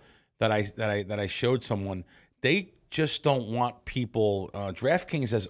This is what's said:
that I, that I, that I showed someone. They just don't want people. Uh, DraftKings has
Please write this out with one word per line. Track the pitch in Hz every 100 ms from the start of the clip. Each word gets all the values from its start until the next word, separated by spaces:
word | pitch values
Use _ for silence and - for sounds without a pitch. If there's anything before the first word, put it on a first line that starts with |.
| - _ _ -
that | 113
I, | 107 101 -
that | 110
I, | 104
that | 95 104
I | 98
showed | - 123 127
someone. | - 107 98 95 90 - _ _
They | 131 185 185 _ _
just | - 156 -
don't | 151 135 107
want | 117 123 - -
people. | - 113 113 107 101 95
Uh, | 95 101
DraftKings | 92 127 175 - 160 123
has | 113 98